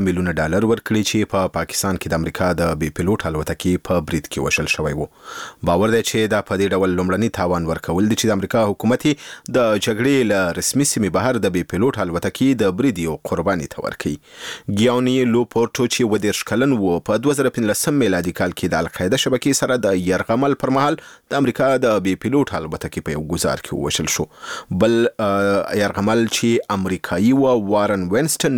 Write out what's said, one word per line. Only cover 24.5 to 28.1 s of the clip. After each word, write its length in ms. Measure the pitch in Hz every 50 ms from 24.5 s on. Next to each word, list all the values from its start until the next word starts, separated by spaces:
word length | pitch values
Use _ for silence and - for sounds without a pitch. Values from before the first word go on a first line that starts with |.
| - - - - 92 90 104
بل، 200 | 110 117 113 117 117 - -
اه، 560 | 110 101 98 98 101 101 98 98 87 - 82 104
یرغمل 420 | 101 98 87 101 101 107 113 120 117
چې 480 | 110 - - - 117 117 117 - - 104
امریکایي 560 | 95 92 92 92 90 - - 90 87 101 117 135
و، 220 | 135 135 131 123 117 104 98
وارن 320 | 101 104 104 104 104 98 90 87